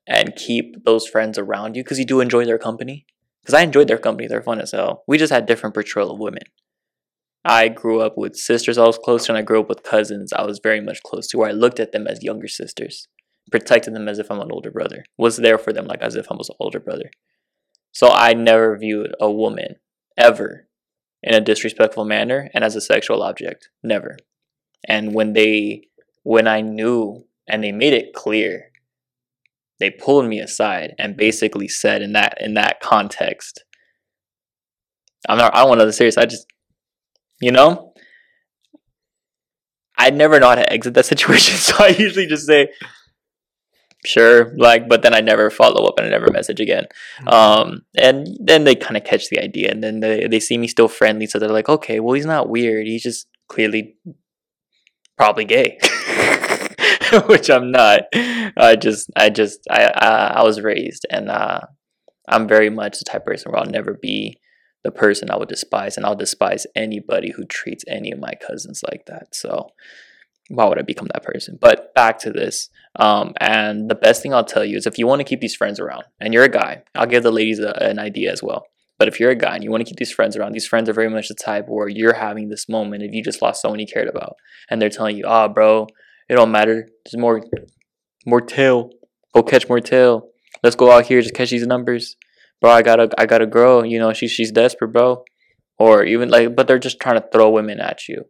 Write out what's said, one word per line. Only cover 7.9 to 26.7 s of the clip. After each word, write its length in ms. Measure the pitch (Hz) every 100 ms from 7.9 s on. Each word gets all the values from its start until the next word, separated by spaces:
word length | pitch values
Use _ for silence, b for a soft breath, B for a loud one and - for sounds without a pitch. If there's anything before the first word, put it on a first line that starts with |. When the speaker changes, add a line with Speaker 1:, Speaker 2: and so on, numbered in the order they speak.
| 110
Speaker 1:
up 160 | 110 -
with 200 | 107 -
sisters 420 | - 120 - 120
I 60 | 113
was 120 | 113
close 280 | - 120 -
to, 60 |
and 60 | 110
I 40 |
grew 160 | 107 110
up 80 | 107
with 140 | -
cousins 500 | - 107 107 101 98
I 120 | -
was 160 | 104 104
very 180 | 110 107
much 220 | 104 -
close 240 | - - -
to, 100 | 117
where 100 | 110
I 40 |
looked 280 | 104 120 120
at 100 | 110
them 160 | - 107
as 160 | -
younger 240 | - 107 -
sisters, 600 | - - - - - - _ _ _ _
protected 440 | 113 - 151 147
them 140 | 113 104
as 120 | 104
if 100 | 104
I'm 100 | 104
an 120 | -
older 180 | - -
brother, 340 | - - - - -
was 180 | 117 113
there 200 | 113 113
for 140 | -
them 140 | 107 95
like 140 | -
as 140 | 117 117
if 140 | -
I 60 | -
was 120 | -
an 80 | -
older 180 | - -
brother. 300 | - 87 - _ _ _ _ _ _ _ _
So 160 | - 123
I 220 | - 117
never 420 | 117 117 113 110 104
viewed 360 | 107 104 - -
a 100 | 107
woman 460 | 107 110 107 - - _ _ _ -
ever 520 | 120 107 - - _ _ _ _ _ _
in 120 | -
a 60 | 110
disrespectful 640 | 107 107 113 - 110 -
manner 460 | 107 107 113 131 143
and 80 | -
as 120 | 110 107
a 40 |
sexual 420 | - 107 - 110
object, 460 | 101 - 87 - _ _
never. 340 | 113 104 - - _ _ _ _ _ _ -
And 260 | 107 107
when 180 | 107 107
they, 500 | 107 107 107 104 - _ _ _ _
when 220 | - 113 110
I 120 | 110
knew 680 | 110